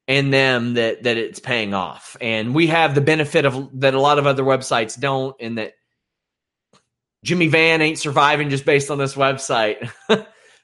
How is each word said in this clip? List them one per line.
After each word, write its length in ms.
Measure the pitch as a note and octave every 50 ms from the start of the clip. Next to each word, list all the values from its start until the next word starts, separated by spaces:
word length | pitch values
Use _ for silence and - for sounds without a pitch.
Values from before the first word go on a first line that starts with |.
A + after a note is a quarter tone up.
| _ -
and 240 | C3 C#3 C#3 C#3
them 440 | C3+ C3+ C3+ C3 C3 A#2+ A#2 A#2+ A#2+
that, 260 | A#2+ A#2 A2+ G#2+ -
that 160 | - A#2+ A#2 A#2
it's 220 | A2+ - - -
paying 340 | - - B2 A#2 A2 G2+ G2+
off. 420 | F#2+ F2+ D#2+ C2 - - - - -
And 320 | B2 A2+ A2+ A2 G#2+ A2+ B2+
we 140 | D#3 E3+ D#3
have 260 | D#3 E3 E3 D3+ C#3+
the 80 | C#3+
benefit 420 | C#3 D#3 D#3 D#3 D3+ C#3+ - E3+ C#3+
of 360 | C#3 B2 C3 C#3 C3+ - C3
that 140 | C3+ C3+ C3
a 40 | C3+
lot 200 | C3+ C#3+ D3 D3
of 80 | C#3 C#3+
other 160 | C3+ C3 C3
websites 560 | C3+ C3+ B2 B2 - C#3 B2 A2+ G#2+ - B2
don't, 360 | B2 C#3 C#3 C3+ C3 C3+ C3+ -
and 180 | A#2+ A2+ A#2 A2+
that 160 | G#2+ - - _ _ _ _ _ _ _ _ _ _ _ _ _ _ _ _ _ _ _ _ _ _ _ _ _ _ _ _ _ -
Jimmy 240 | G#2+ E3+ F3+ E3+ D#3
Van 340 | C#3+ D#3+ D#3+ E3 D#3+ D#3+
ain't 160 | D#3+ D#3 D#3+ D#3
surviving 540 | - D#3 C3+ D3+ C#3+ C#3+ D3+ D3 D3+ D3
just 140 | C3+ C3+ C3+
based 260 | - D3+ C#3+ C#3 -
on 60 | D3+ C#3+
this 180 | C#3 C3+ -
website. 760 | C#3 C#3 C3+ C#3 B2+ - - C#3 A#2+ A2 G#2+ G#2+ - A#2 A#2+ - - _ -
<laughs> 200 | A3+ G#3 - - _ _ _ _ _ _